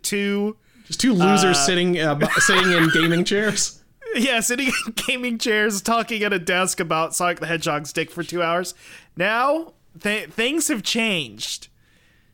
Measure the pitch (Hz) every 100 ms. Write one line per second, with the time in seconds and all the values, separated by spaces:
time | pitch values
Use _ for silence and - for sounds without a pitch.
0 | - 208 202 202 208 - _ _ - -
1 | 262 190 185 - 180 - - 175 180 175
2 | 156 147 156 - - 185 185 175 160 160
3 | 165 170 175 202 214 208 - - _ _
4 | 508 339 269 233 - 247 262 - - -
5 | - 254 247 226 240 214 214 202 - 233
6 | 226 220 208 190 180 180 185 - 165 160
7 | 160 - 175 175 160 165 165 147 147 165
8 | 160 170 165 175 165 170 180 - - -
9 | - - 190 226 269 311 330 - _ 160
10 | 208 214 156 214 240 320 294 247 - 233
11 | 226 180 123 104 - - - _ _ _
12 | _ _ _